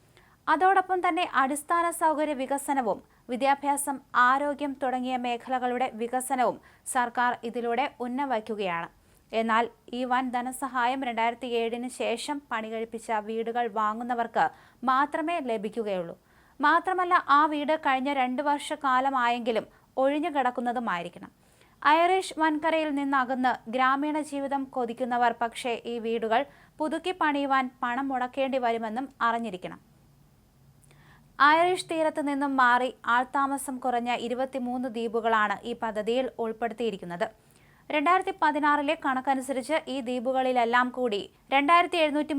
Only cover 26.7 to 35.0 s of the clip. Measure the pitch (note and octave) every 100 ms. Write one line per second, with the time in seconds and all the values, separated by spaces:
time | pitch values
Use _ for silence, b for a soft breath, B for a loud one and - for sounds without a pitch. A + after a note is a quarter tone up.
26.7 | B D4+ D#4+ F4 F#4 D#4 C#4+ C#4 C4+ B3+
27.7 | - - C4 C#4 B3+ B3 C4+ C4+ C4 A#3+
28.7 | A#3 A3+ A3 C#4 - A#3 A#3 A3+ F3+ E3+
29.7 | F3 _ _ _ _ _ _ _ _ _
30.7 | _ b b b b b - C#4 D#4+ F4+
31.7 | F4+ - E4 D#4 D#4 C#4+ C#4 C#4 C4+ B3
32.7 | B3 B3+ - - A#3+ C4 C#4+ C4+ C#4 C#4
33.7 | B3+ C4 A#3+ A#3+ A#3 A#3+ B3 C4 C4+ B3
34.7 | B3 B3+ A3